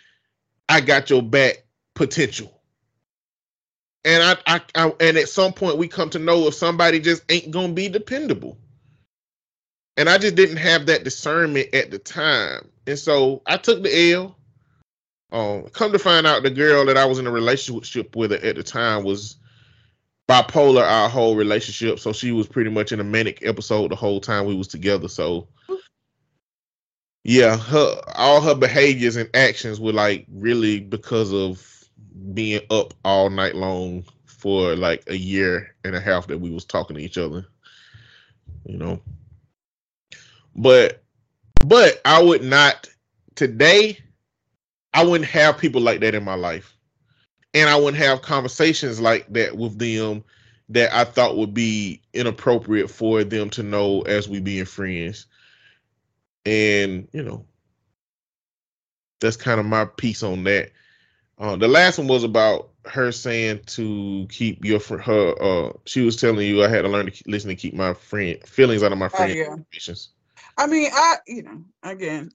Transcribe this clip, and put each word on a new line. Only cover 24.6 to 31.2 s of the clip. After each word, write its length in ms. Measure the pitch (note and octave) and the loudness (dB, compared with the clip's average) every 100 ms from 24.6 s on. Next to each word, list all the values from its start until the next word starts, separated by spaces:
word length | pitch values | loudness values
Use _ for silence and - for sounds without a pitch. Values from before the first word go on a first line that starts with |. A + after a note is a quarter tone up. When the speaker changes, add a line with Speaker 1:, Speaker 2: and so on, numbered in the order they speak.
| G2 | -8
Speaker 1:
together. 400 | D#2 F#2+ G2 E2 | -6 -2 -2 -4
So, 400 | - E2 E2+ F2 _ - F#4+ - _ _ _ _ _ _ _ _ _ _ _ _ _ | -6 -4 -6 -10 _ -12 -12 -14 _ _ _ _ _ _ _ _ _ _ _ _ _
yeah, 320 | A2 B2 A#2 A2+ | 2 4 4 2
her, 420 | A2+ D3+ C#3 G1+ - | 0 0 2 -2 -10
all 260 | - C3 D3 | 0 4 4
her 140 | D#3 | 4
behaviors 640 | C3+ B2+ C#3 C#3+ C3 A#2+ A#2 | 2 2 4 2 2 -2 -2
and 120 | A2+ | -2
actions 460 | B2 B2+ - A#2 G#2+ | 2 2 0 -8 -6
were, 120 | A2 | -2
like, 340 | G#2+ G#2 G2 - | 0 0 -2 -8
really 480 | F#2+ A2 A#2+ G#2+ G#2 | -6 -2 0 0 -2
because 520 | G2 G#2 - A2+ | -6 -12 -4 -4